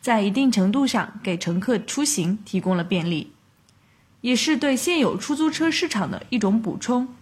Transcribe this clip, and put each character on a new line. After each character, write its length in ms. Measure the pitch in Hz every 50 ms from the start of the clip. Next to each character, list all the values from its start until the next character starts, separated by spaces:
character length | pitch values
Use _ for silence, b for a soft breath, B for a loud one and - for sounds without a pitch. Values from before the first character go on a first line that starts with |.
在 200 | - - 233 220
一 80 | 202 208
定 220 | 196 254 277 262
程 180 | 233 214 185 190
度 160 | 208 269 277
上 340 | 254 - 226 170 - - - -
给 140 | 202 180 170
乘 220 | - 175 170 180
客 200 | 185 - 247 202
出 240 | - - - - 294
行 340 | 285 - - 170 170 190 214 -
提 160 | - - 190
供 160 | 175 185 185
了 80 | 175 170
便 260 | 175 196 180 165 170
利， 220 | 170 151 - - - _ _ _ _ _ _ b b b b b b b b b b b
也 160 | - 240 254
是 220 | 233 - - 311 -
对 180 | 302 285 269
现 240 | 240 - - 359 330
有 160 | 269 175 -
出 180 | 190 - - 294
租 160 | 277 311 311
车 220 | 311 - 311 330
市 160 | 311 - - 330
场 240 | - 214 185 131
的 140 | 95 - - -
一 80 | - 247
种 240 | 214 190 202 226
补 160 | 220 185 - -
充。 380 | - - 247 247 254 254 - -